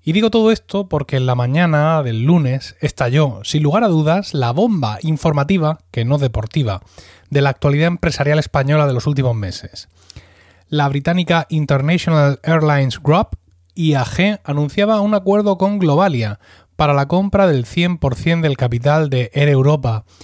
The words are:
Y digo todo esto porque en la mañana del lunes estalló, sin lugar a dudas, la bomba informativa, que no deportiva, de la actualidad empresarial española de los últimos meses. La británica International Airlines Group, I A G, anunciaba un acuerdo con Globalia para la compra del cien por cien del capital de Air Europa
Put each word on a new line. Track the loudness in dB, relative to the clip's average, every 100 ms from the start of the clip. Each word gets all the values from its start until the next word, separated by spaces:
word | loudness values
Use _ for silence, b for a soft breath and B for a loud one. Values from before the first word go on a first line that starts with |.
Y | -4
digo | 0 2
todo | 4 4
esto | 2 -2 -6 -2
porque | -4 -2 -2
en | 0
la | 0
mañana | 0 2 2 2 2 0
del | 0 0
lunes | 2 2 2 -2 -6 -6
estalló, | -6 -2 0 2 0 -2
sin | -4 -2
lugar | 0 2
a | 2
dudas, | 2 2 0 -2
la | -4 -2
bomba | 0 0 0 -2 -4
informativa, | -4 -2 0 0 0 0 0 -4 _
que | -4 -2
no | 0
deportiva, | -2 -4 -4 -4 -4 -4 B B B B B
de | 0
la | 0
actualidad | 0 0 0 0
empresarial | -2 -4 -2 0 0
española | 0 -2 0 2 0
de |
los | 0 -2
últimos | -2 -2 -2
meses. | -6 -10 -14 -18 -20 B B B B B B B B
La | -2 -2
británica | -2 -2 -2 0 -2 0
International | -2 0 0 0 0 2 2 2 0
Airlines | 0 0 2 2 0 -2
Group, | 0 2 0 -6 _ _ _ -4
I | 0
A | 0 0
G, | 0 0 -2
anunciaba | -4 -4 -2 0 0 2
un | 0
acuerdo | 0 0 0 0 0
con | 0 0
Globalia | 2 2 2 0 -4 -8 b b b -2
para | 0
la | 2 0
compra | 0 0 2 2
del | 2 -2
cien | -2 -2 -2
por | -4 -2
cien | -2 0
del | 0 0
capital | -2 -2 0 0 0
de | -2 -2
Air | 0 2
Europa | 4 2 2 0 -4 B B